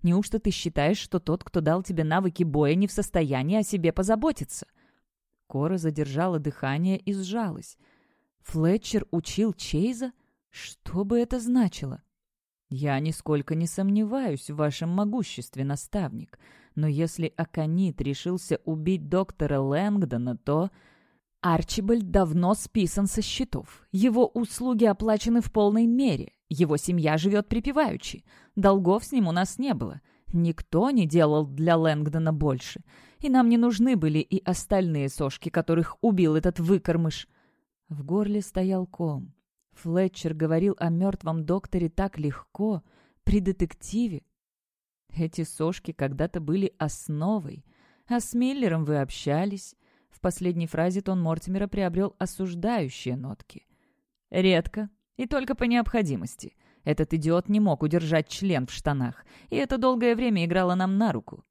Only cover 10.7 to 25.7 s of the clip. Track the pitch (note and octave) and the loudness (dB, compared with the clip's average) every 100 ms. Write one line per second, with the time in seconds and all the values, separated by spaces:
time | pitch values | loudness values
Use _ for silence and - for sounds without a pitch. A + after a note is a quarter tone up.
10.7 | - - F3 G3+ A#3 A#3 B3+ A#3 B3+ G3+ | -14 -6 -4 0 0 2 -2 2 2 2
11.7 | - C3+ - _ _ _ _ _ _ _ | 0 -10 -10 _ _ _ _ _ _ _
12.7 | C3 C#3+ C3+ D#3 D#3 - D3+ C#3 D#3+ E3+ | -4 0 0 -2 -4 -2 -2 0 -2 -2
13.7 | - G3 G3+ G#3+ C4 B3 C#3 - D3 D3+ | -2 0 2 0 -2 -4 -6 -8 -2 -2
14.7 | C#3 E3 F3+ G#3 A#3+ - - B2 C3 C3+ | -2 -4 -2 -2 -2 -6 -8 -12 -6 -4
15.7 | C#3 - G#3 D#3 A2+ - - - - _ | -6 -6 -4 -4 -8 -14 -20 -20 -20 _
16.7 | - D3+ D3 E3 - D#3+ - D#3+ - D#3 | -2 0 0 -2 -2 -6 -4 -6 -4 -2
17.7 | E3+ F#3+ - C3+ C#3 F3 F3+ - D#3+ - | 0 0 -2 -4 -4 -4 -6 -4 -4 -2
18.7 | D#3 D#3 F#3+ D3 F3+ F#3+ - D3 C#3+ C3+ | -2 0 -2 0 -2 -2 -4 -2 0 0
19.7 | D3 G3+ G#3 D#3 A#2+ B2 A#2 - D3+ F#3+ | 0 0 0 0 -2 -4 -4 -2 0 0
20.7 | _ _ _ _ _ _ _ F3+ D#3+ - | _ _ _ _ _ _ _ 0 2 0
21.7 | - G3+ A#3 F#3+ G3 F3 D#3+ F3 G#3+ - | -4 2 0 4 2 4 2 2 0 -2
22.7 | A3+ F#3 - G3 A3 G3+ - C4 - - | 0 0 0 0 -2 -4 -6 -6 -6 -10
23.7 | - _ F#3+ B3 A3+ B3+ A#3 A#3 - B3+ | -20 _ 2 4 4 4 2 -4 -2 -2
24.7 | A#3 A3+ G3 A3 G#3+ A#3 A#3 - A3 G#3 | 2 2 2 0 0 2 0 2 2 4